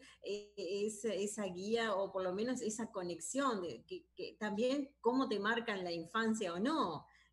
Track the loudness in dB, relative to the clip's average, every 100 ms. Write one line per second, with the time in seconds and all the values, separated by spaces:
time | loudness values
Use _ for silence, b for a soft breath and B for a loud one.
0 | B B -6 -6 -6 -8 -4 0 0 0
1 | -2 0 -2 -2 -4 -4 0 2 2 0
2 | 0 0 0 0 0 0 -2 -2 -4 -4
3 | -4 -4 -4 0 2 2 -2 -6 -10 -12
4 | -10 -10 -8 -4 -2 2 4 2 0 _
5 | 2 4 2 2 2 2 0 -2 -2 -4
6 | -2 0 2 2 0 0 2 2 0 -2
7 | -8 b b